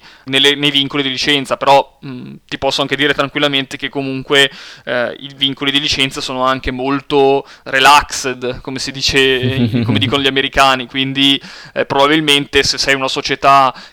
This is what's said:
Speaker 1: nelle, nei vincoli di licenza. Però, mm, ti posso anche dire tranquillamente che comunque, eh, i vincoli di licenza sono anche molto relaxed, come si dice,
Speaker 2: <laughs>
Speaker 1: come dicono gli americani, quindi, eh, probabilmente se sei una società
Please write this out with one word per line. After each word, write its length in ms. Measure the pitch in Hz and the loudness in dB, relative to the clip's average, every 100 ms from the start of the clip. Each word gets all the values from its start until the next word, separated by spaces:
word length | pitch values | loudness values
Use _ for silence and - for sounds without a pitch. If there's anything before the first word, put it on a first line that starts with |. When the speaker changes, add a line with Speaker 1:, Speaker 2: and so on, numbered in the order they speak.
| - - - | -14 -18 -4
Speaker 1:
nelle, 280 | 135 139 | 2 2
nei 160 | 143 143 | 2 0
vincoli 320 | 143 139 147 | 0 -2 -2
di 80 | 135 | -4
licenza. 480 | 127 156 143 131 123 | -2 0 0 -2 -2
Però, 400 | 139 139 135 _ 147 | 4 4 2 _ -14
mm, 300 | 127 135 139 - | -14 -14 -18 -12
ti 120 | 143 | -6
posso 220 | 135 135 | -2 -2
anche 140 | 139 139 | -2 0
dire 200 | 147 143 | 0 0
tranquillamente 600 | 139 143 147 139 135 139 | -2 -2 -2 -2 -4 -8
che 140 | 139 | -8
comunque, 640 | 143 135 131 127 143 135 - - - - | -6 -6 -6 0 2 2 0 -20 -14 -6
eh, 300 | 127 117 - | -4 -4 -6
i 140 | 139 139 | -14 -4
vincoli 360 | 139 135 139 | -4 -2 -2
di 80 | 139 | 0
licenza 420 | 147 139 135 139 | 0 0 -2 -2
sono 220 | 135 131 | -6 -2
anche 260 | 127 131 135 | 0 0 -2
molto 720 | 127 131 139 135 147 135 139 - - | -4 -2 -4 0 2 4 2 -2 -14
relaxed, 1000 | - 135 135 147 - - 135 127 127 123 | -4 2 6 6 4 -4 -6 -4 -6 -6
come 160 | - 131 | -8 -8
si 140 | - | -8
dice, 920 | 135 - 143 135 131 123 131 120 120 | -6 -2 2 2 2 0 0 0 0
Speaker 2:
<laughs> 0 | |
Speaker 1:
come 140 | 113 110 | 0 0
dicono 240 | 123 139 | 0 0
gli 60 | 135 | 0
americani, 580 | 135 135 139 135 131 120 | 0 -2 2 4 2 -2
quindi, 560 | 135 135 135 139 135 - - - | -4 -4 0 2 2 -4 -18 -8
eh, 140 | - - | -4 0
probabilmente 760 | - 139 160 151 143 139 143 | 2 4 4 2 2 2 0
se 160 | 131 135 | 0 0
sei 160 | - | 0
una 140 | 139 131 | 0 0
società 680 | - - 139 139 139 131 - - | -4 -4 -4 0 2 2 0 -12